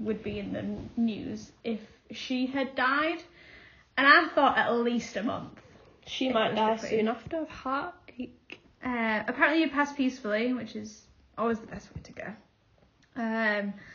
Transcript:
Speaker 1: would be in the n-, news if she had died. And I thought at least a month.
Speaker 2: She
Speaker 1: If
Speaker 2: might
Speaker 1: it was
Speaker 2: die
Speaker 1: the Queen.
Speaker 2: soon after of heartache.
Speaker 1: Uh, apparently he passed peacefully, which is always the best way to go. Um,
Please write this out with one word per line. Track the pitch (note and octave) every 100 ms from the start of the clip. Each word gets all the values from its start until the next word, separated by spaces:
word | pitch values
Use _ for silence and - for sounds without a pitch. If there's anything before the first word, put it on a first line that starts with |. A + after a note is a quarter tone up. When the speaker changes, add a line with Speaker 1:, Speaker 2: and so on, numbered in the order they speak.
Speaker 1:
would | G#3+ G#3
be | G#3+ G#3
in | G3
the | G3+
n-, | G3 G#2 - -
news | A#3 G3+ - G#3+ - -
if | A#3 G#3+ - - -
she | - - B3+ B3+
had | C#4 C4 C4+
died. | B3+ C#4+ D#4 E4+ - - - - - - _ -
And | C#4
I | D#4+ E4
thought | - C4+ A3
at | G3
least | A#3+ A#3+ A#3+ - G3
a |
month. | G#3+ - - - - - - - -
Speaker 2:
She | - C4
Speaker 1:
If |
Speaker 2:
might | A3+ G#3+
Speaker 1:
it |
was | G#3+
Speaker 2:
die | G#3+
Speaker 1:
the | A3 A3
Queen. | A3
Speaker 2:
soon | G#3+
after | - - E4
of | D#4
heartache. | - C4 C4+ F4+ - - - B3 - - - - -
Speaker 1:
Uh, | - A#3+ A3+ G#3+ -
apparently | B3+ D#4 D#4+
he | D#4+
passed | C#4 C#4 -
peacefully, | B3+ - G#3 G#3+ A#3+
which | B3+ G#3+ G#3+
is | G#3+ - - _ _ -
always | A3+ A3
the | -
best | F#3+ -
way | -
to | -
go. | - - A3 _ _ _ _ _ _ _ C4
Um, | A3+ A3 A3 G#3 G3+ G3+ -